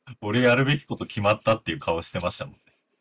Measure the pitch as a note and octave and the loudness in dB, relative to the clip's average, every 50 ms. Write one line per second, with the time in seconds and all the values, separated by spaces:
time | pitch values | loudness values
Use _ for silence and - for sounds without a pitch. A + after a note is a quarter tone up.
0 | _ - A#2 - - G#2 G#2+ A#2+ B2 B2 A#2+ B2+ C3+ C3+ D3 C#3+ - - A#2+ - | _ -20 -18 -10 -6 -2 0 4 4 6 6 4 4 2 2 -2 -2 -8 -8 -8
1 | F#2 - - - G2 G2+ G#2+ G#2+ - A2+ A2 A2 - - D#2+ D2 - - E2 E2 | -8 -8 -6 0 2 2 0 2 2 0 0 0 0 -6 -8 -6 -4 -4 -4 -4
2 | - - - F#2 F2 D#2 - - D2+ C#2+ - _ _ _ _ _ _ _ _ _ | -4 -6 -8 -4 -4 -4 -4 -6 -10 -12 -14 _ _ _ _ _ _ _ _ _